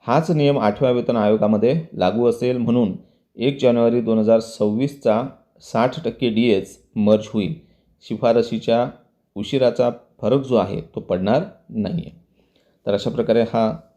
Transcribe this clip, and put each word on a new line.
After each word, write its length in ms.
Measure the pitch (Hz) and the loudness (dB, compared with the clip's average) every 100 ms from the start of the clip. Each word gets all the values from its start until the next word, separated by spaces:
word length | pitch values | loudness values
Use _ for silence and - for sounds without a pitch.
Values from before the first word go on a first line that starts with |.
| - | 0
हाच 240 | 123 160 | 0 2
नियम 280 | 156 143 139 | 2 2 2
आठव्या 320 | 107 104 131 | 0 2 0
वेतन 260 | 123 117 120 | 0 0 0
आयोगामध्ये 680 | 104 110 104 107 113 160 160 | 2 2 2 2 2 0 -4
लागू 320 | - 90 107 120 | -2 0 2 0
असेल, 300 | 113 123 127 | 0 -2 -2
म्हणून 360 | 117 120 107 92 - _ _ - | 0 2 0 -4 -14 _ _ -4
एक 240 | 123 139 | -4 2
जानेवारी 400 | 131 120 117 120 | 2 4 2 2
दोन 180 | 113 110 | 0 0
हजार 220 | 107 113 | 4 2
सव्वीसचा 800 | 110 - 104 107 139 143 120 107 135 - _ _ | 2 -4 -2 0 -4 -2 0 0 -2 -12 _ _
साठ 440 | - 113 120 - | -6 -2 -2 -2
टक्के 260 | 120 - 123 | -8 -4 -2
डीएच 480 | 110 120 98 95 - _ 113 | 2 2 2 -2 -18 _ -2
मर्ज 300 | 104 107 - | 2 2 2
होईल. 280 | 110 90 80 _ _ _ _ | -4 -4 -6 _ _ _ _
शिफारशीच्या 880 | - 107 120 117 117 113 113 117 123 - _ _ _ | -12 -4 0 2 0 -4 -2 -2 -2 -8 _ _ _
उशिराचा 560 | 101 104 139 123 113 120 120 _ _ | -12 -4 0 0 2 -2 -2 _ _
फरक 200 | 107 135 | 0 0
जो 140 | 131 | 2
आहे, 260 | 117 92 98 | 0 0 -4
तो 200 | - - | -8 -14
पडणार 420 | - 92 95 127 190 - _ | -4 -4 0 0 -2 -14 _
नाही 320 | 110 101 170 - | -6 -4 -6 -10
आहे. 40 | - _ _ _ _ _ _ - | -18 _ _ _ _ _ _ -4
तर 80 | |
अशा 160 | 101 120 | -2 -2
प्रकारे 320 | 113 117 113 | -4 0 2
हा 360 | 113 117 110 160 - | 2 0 -2 -4 -14